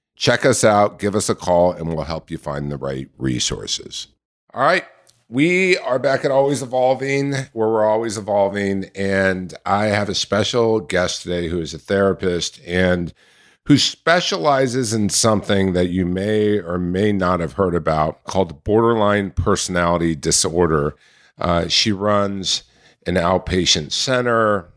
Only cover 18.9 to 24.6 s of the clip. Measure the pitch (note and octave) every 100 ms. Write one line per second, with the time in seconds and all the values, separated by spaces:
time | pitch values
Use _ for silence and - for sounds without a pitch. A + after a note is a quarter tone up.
18.9 | A2+ G#2 G#2 G2 - - F#2+ - F2+ E2+
19.9 | F2 E2+ D2+ E2 - F#2 E2+ E2+ D#2 D2
20.9 | - _ _ _ - E2+ E2+ E2+ - A2+
21.9 | F#2+ G#2 G#2 G2+ G2 F2+ - - _ _
22.9 | _ - F2+ E2+ F#2 - F#2 E2 F2+ C#2+
23.9 | - - B2+ A#2+ A2+ A2 G2+